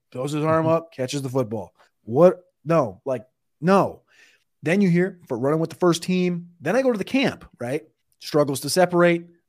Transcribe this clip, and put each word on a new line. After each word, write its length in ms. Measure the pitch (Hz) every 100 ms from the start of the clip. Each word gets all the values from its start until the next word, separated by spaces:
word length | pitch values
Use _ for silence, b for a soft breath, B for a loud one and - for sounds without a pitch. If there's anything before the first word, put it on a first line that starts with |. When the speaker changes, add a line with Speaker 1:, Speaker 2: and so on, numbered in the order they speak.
| _
Speaker 1:
throws 220 | 135 143
his 140 | 151 156
arm 200 | 160 160
Speaker 2:
Mm-hmm. 80 |
Speaker 1:
up, 200 | 165 165
catches 280 | - 127 143
the 80 | 135
football. 440 | 131 117 110 87 _ b _
What? 420 | - 123 180 - - _
No, 380 | 151 165 123 92
like, 220 | 135 123 - _ _ _
no. 440 | 165 196 123 - _ b b b b _
Then 160 | 147 196
you 100 | 196
hear 300 | 175 185 - -
for 100 | 113
running 220 | 135 160
with 100 | 165
the 60 | -
first 260 | 180 170
team. 500 | - 185 180 175 175 -
Then 160 | - 233
I 40 |
go 120 | 262
to 40 | 220
the 60 |
camp, 400 | - 262 214 - - -
right? 240 | 120 151 - _ _ _
Struggles 420 | - 151 143 135
to 80 | 139
separate. 580 | 185 175 175 175 170 170 _